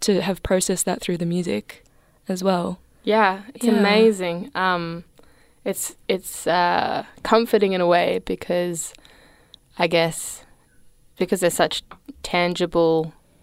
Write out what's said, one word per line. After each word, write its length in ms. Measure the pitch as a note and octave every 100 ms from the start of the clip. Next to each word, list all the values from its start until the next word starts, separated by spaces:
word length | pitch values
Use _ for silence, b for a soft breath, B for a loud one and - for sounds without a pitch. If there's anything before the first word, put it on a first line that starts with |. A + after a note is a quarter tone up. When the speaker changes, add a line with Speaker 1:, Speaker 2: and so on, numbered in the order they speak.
Speaker 1:
to 200 | - F#3
have 220 | F#3 F3+
processed 420 | - F#3 - F3+ -
that 160 | F3+
through 160 | - F3
the 80 | E3+
music 580 | F3 F3 G#3 - - _ _ _ _ -
as 160 | F#3
well. 360 | F#3+ F3+ F3+ F#3 _ _
Speaker 2:
Yeah, 380 | - A3 G3 G3 - -
it's 100 | A#3+
Speaker 1:
Yeah. 80 |
Speaker 2:
amazing. 800 | G#3 G3+ G#3+ A3+ G3 F3+ E3+ C#4
Um, 520 | F3+ F#3 F3 E3+ E3+ - _ b b b b G3
it's, 300 | G3 - - -
it's, 380 | F#3+ - - -
uh, 600 | F3+ F3 F3+ - - - -
comforting 500 | - A3+ A#3 G#3+ G3+
in 80 | F#3
a 60 | F3
way 340 | F3 F3 F#3 -
because 680 | F#3 - F3+ F3 E3+ - - b b b b b b _ -
I 80 | F3
guess 560 | E3+ E3 - - - - _ _ _ - _ _ -
because 220 | F#3 F#3+
they're 120 | F3
such 320 | - D#3+ - - - - -
tangible 920 | - F3+ F3 F3 F3+ E3+ E3 D#3+ D#3+ - _ _